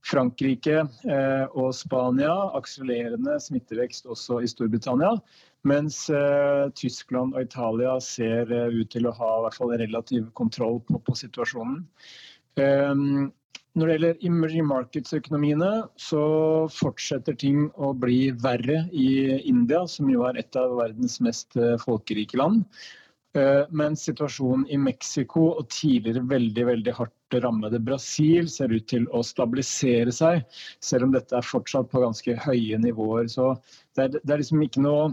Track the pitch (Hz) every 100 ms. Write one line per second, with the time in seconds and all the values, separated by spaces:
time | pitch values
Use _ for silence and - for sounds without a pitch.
0 | - 143 123 - 135 127 - 156 156 -
1 | 247 143 135 135 135 - 131 127 - 131
2 | 127 127 147 185 196 139 - - 131 120
3 | 120 117 135 147 - 127 - 113 123 -
4 | 127 113 - 120 120 - 113 113 131 127
5 | 175 226 _ _ _ _ 139 143 151 -
6 | - 147 143 143 143 143 143 - 131 -
7 | - 127 127 135 123 - 117 113 123 131
8 | 127 - 113 113 117 120 120 117 110 120
9 | 120 110 117 110 113 - 123 117 110 117
10 | - 123 113 - 113 - 117 120 - -
11 | - 127 120 - 117 127 117 143 180 _
12 | - - - - _ - 139 139 139 139
13 | 139 139 139 - _ - _ - 160 156
14 | 165 165 180 170 160 160 156 131 123 156
15 | 123 156 - 147 147 147 180 220 220 _
16 | - 156 151 156 156 160 160 - 151 -
17 | - 139 123 135 139 143 147 - 139 131
18 | 123 123 135 120 127 120 117 160 170 170
19 | 131 135 135 135 135 123 120 160 175 -
20 | 139 123 123 120 110 131 127 123 117 110
21 | 123 - 117 117 - 127 117 117 - 113
22 | - 104 107 123 147 220 190 - - -
23 | - _ _ 147 139 139 143 156 151 156
24 | - 123 147 127 131 131 135 143 139 127
25 | - - 127 165 165 160 139 - 156 123
26 | 110 117 127 135 117 107 120 120 113 117
27 | 117 _ _ 127 127 113 107 117 113 131
28 | - - 156 170 165 - 131 113 - 123
29 | 113 117 117 - 117 127 135 - 135 120
30 | 120 120 160 170 120 - - - - 131
31 | 131 131 123 123 120 127 - 139 117 131
32 | 123 113 - 117 143 127 110 110 120 110
33 | 110 113 117 123 131 131 _ - _ -
34 | 135 147 - 147 147 156 151 - 143 147
35 | 156